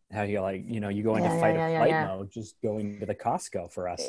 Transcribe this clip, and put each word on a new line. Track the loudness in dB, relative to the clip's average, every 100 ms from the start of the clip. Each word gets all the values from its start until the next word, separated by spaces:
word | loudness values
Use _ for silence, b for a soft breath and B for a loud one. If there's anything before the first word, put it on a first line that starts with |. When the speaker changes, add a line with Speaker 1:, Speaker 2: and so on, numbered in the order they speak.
| -10
Speaker 1:
how | -4
you're | 0 0
like, | 0 -2 -4
you | -4
know, | -2
you | 0
go | 2 4
into | 4
Speaker 2:
Yeah, |
yeah, | 4
Speaker 1:
fight | 4 4
or | 2
Speaker 2:
yeah, | 4
Speaker 1:
flight | 4
Speaker 2:
yeah. | 4 0
Speaker 1:
mode, | -4 -8
just | -10 -12 -4
going | -2 -2 -4 -6
to | -4
the |
Costco | -2 0 -2 -2 -6 -6
for | -6 -4
us. | -4